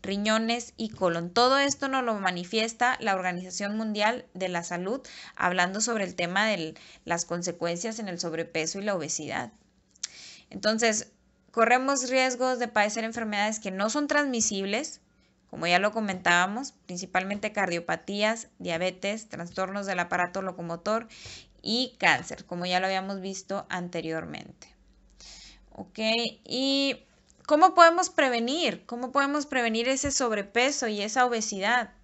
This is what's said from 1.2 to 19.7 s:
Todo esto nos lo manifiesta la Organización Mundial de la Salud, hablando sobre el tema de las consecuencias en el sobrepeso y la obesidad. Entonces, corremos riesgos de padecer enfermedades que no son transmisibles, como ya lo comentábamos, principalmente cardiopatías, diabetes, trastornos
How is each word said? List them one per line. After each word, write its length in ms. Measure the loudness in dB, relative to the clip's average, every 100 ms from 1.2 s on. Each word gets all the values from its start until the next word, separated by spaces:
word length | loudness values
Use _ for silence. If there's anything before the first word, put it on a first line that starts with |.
| 0
Todo 280 | 4 6 6
esto 300 | 2 0 -2
nos 160 | 0
lo 100 | 0
manifiesta 800 | 0 0 -2 -2 -2 -2 0 0 2
la 140 | 0
Organización 640 | 0 -2 -4 -8 -6 -6 -4
Mundial 500 | -4 2 2 0 -8
de 140 | -6 -4
la 160 | -4
Salud, 360 | -4 -6 -4 -6 -8 -18 -18 -2
hablando 440 | 0 2 0 0
sobre 240 | -2 0
el 100 | -2
tema 320 | -2 -2 2 2
de 280 | 0 -4 -8 -20 -16
las 200 | -4 -4
consecuencias 760 | -2 -4 -4 -4 -4 -2 -6 -8
en 100 | -8
el 100 | -6
sobrepeso 600 | -6 -4 -4 -2 -2 -4
y 40 |
la 120 | -2
obesidad. 580 | -2 -4 -6 -4 -6 -6 _ _ _ _ _ -14 -12 -20 -20 _
Entonces, 640 | -4 -2 2 2 2 -6 _ _ _ _
corremos 560 | 2 6 6 4 0 2
riesgos 500 | 2 2 2 0 0
de 100 | 0
padecer 360 | 2 2 0
enfermedades 560 | -4 -4 -4 0 -2 -2
que 100 | -6
no 200 | -2 -2
son 180 | 0 0
transmisibles, 920 | 0 2 0 0 -2 -2 -2 -4 -12 _ _ _ _ _
como 160 | -4 2
ya 140 | 4
lo 100 | 2
comentábamos, 840 | 0 -2 0 4 4 4 0 -8 _ -12
principalmente 680 | -10 -4 -4 -2 -4 -4
cardiopatías, 960 | -2 0 -2 -2 -6 -4 0 0 0 -8 _
diabetes, 680 | -4 -2 -2 -2 -6 -6 -8
trastornos 560 | -12 -8 -6 -4